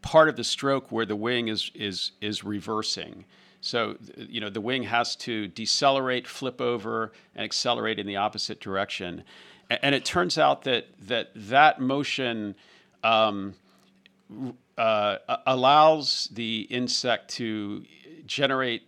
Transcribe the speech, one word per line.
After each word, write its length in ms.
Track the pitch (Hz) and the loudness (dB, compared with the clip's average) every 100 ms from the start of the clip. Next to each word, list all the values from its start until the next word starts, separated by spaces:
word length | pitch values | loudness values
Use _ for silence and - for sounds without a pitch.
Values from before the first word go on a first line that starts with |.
part 280 | - 160 156 | 6 6 6
of 60 | 120 | 4
the 80 | |
stroke 480 | 113 - 139 135 127 | -4 -2 0 0 -2
where 140 | 113 110 | -4 -2
the 100 | 107 | -2
wing 320 | 110 123 113 | 0 0 0
is, 220 | 107 - - | -4 -6 -6
is, 360 | 104 90 - _ | -6 -4 -8 _
is 220 | 107 104 | -6 -6
reversing. 800 | 101 104 98 107 107 - - - - _ - _ | -6 -8 -4 -4 -4 -6 -8 -16 -20 _ -20 _
So, 320 | - 123 107 | -4 -2 -2
th-, 360 | - 107 - 123 | -4 -14 -18 -10
you 120 | 117 | -8
know, 80 | 107 | -6
the 120 | 101 | -6
wing 220 | 107 131 | -2 -2
has 320 | 110 117 117 - | 0 0 0 -4
to 300 | - 113 101 | -6 -4 -6
decelerate, 800 | - 110 - 143 135 131 123 123 | -6 -2 2 4 2 0 -2 -4
flip 320 | - 131 127 | -8 -8 -4
over, 500 | 123 120 104 113 110 - _ - | -2 -2 -4 -4 -6 -10 _ -10
and 80 | 110 | -6
accelerate 540 | - 123 120 110 110 | -4 -2 0 -2 -4
in 80 | 101 | -4
the 80 | 98 | -2
opposite 440 | 104 104 - - | -2 -2 -8 -8
direction. 640 | - 95 101 - 90 85 - - - - _ | -6 -4 -2 -4 -8 -10 -14 -20 -20 -20 _
A-, 140 | 120 139 | -2 0
and 80 | |
it 100 | 139 - | 0 0
turns 320 | 175 175 - | 0 0 4
out 260 | 143 139 | 4 4
that, 240 | 135 120 - - | 0 -2 -2 -18
that, 300 | 98 117 - 110 | -4 -4 -4 -12
that 440 | 101 131 151 - | 2 6 8 6
motion, 760 | 131 139 139 - 127 113 104 98 - - _ _ | 0 0 -2 -2 -4 -4 -6 -10 -20 -20 _ _
um, 500 | 113 113 110 101 98 92 _ _ _ _ _ _ _ | 2 4 4 0 -8 -12 _ _ _ _ _ _ _
r-, 200 | 110 131 120 _ - | -10 -10 -10 _ -2
uh, 400 | 113 107 104 98 - | 2 4 2 0 -2
a-, 120 | 123 - | -2 0
allows 800 | 131 127 147 156 160 135 - - | 4 6 10 8 6 2 -4 -4
the 300 | 107 113 110 - | -6 -4 -4 -4
insect 600 | 123 123 - 123 113 - | -4 -2 -2 0 -2 -4
to 520 | - 117 110 101 104 - 76 98 160 - | -6 -4 -4 -6 -8 -12 -20 -20 -20 -10
generate 580 | - 139 131 127 113 | -2 0 2 0 -2